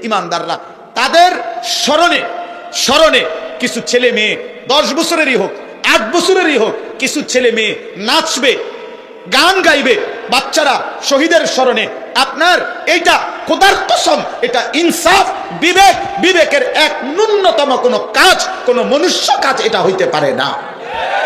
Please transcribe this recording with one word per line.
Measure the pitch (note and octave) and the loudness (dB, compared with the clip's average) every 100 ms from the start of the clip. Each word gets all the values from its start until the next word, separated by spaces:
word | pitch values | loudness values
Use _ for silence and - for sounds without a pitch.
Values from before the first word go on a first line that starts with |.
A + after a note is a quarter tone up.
ইমানদাররা, | A3+ G3 F3 E3+ D#3+ D#3 - - - | -4 -4 -2 -4 -4 -8 -10 -20 -8
তাদের | - C4 E4 F4+ - - - | -2 2 4 4 2 -6 -8
স্মরণে, | - - - D#4 F4 C#4+ - - - - - | -6 -4 0 2 2 0 -4 -10 -12 -14 -10
স্মরণে | - - D4 D#4 B3+ E3 - - - | -4 0 4 4 4 0 -6 -10 -8
কিছু | - A#3 A3+ | -6 -6 -2
ছেলে | B3 B3 | 2 2
মেয়ে | G#3 G#3+ D#3+ - - - | 0 -2 -4 -8 -10 -2
দশ | C#4+ A#3 | 0 0
বছরেরই | C#4+ D#4+ D#4+ C#4 G#3+ | -2 -2 0 0 0
হোক, | - - - - A#3+ | -2 -8 -16 -6 0
আট | D#4+ A3+ E4+ | 0 2 0
বছরেরই | F#4 F#4+ E4 B3+ | 2 2 2 2
হোক, | G#3 - - - | 0 -4 -10 -6
কিছু | C4 D4 | -4 -4
ছেলে | - B3+ A#3+ | -2 0 2
মেয়ে | A3 G#3+ D3+ - F3+ | 0 -2 -4 -10 -8
নাচবে, | A3 D#4 D#4+ B3+ B3+ F#3 - - - - - - F3 | -2 0 0 0 0 0 -4 -12 -16 -18 -20 -18 -2
গান | C4 E4+ F#4+ | 2 4 4
গাইবে, | E4 D4 B3 G#3 - - - | 4 4 2 0 -2 -8 -2
বাচ্চারা | B3 - D#4 C#4+ G#3+ - - | -2 0 0 2 0 -4 -8
শহীদের | - C#4 D#4+ D#4+ C#4 | 0 0 4 2 2
স্মরণে। | B3+ B3+ A3 G3+ - - | 0 2 0 -2 -8 -6
আপনার | A#3 C4+ C#4 F4 D#4+ - - - | -2 -2 0 2 2 -2 -6 -2
এইটা | E4+ F4 D4 - - - | 0 2 2 0 -6 -4
খোদার | D#4+ G4 G4+ - | 2 4 2 0
কসম, | - E4 C#4 - - | 0 2 0 -2 -4
এটা | A#3+ B3 - | -2 -2 -2
ইনসাফ, | D4 E4+ - D#4+ G4 F4+ - - E3+ | 0 0 2 2 4 2 -4 -8 -2
বিবেক, | E4 F4+ G4 - - - | 2 6 6 4 -2 0
বিবেকের | F4 F4+ D4 C#4+ | 2 4 4 2
এক | B3 C#4+ D4+ - | 0 0 0 -2
ন্যূনতম | B3+ F4 A4 G4+ F4+ D#4 C4+ A#3+ | -4 0 2 4 2 2 2 2
কোনো | A#3+ G#3 | 2 0
কাজ, | - C4+ F4+ - - - B3 | -2 2 4 4 -2 -4 0
কোনো | B3 | 0
মনুষ্য | G3+ C#4+ E4+ - - - | 2 2 0 0 0 0
কাজ | C#4 A#3 | 0 0
এটা | A3 G3+ | 0 0
হইতে | F3 F#3 E3+ | 0 2 0
পারে | D3+ C#3 | 0 0
না। | B2 C3+ B2 - - - A5+ - - | 0 -2 -4 -10 -12 -10 -6 -2 -2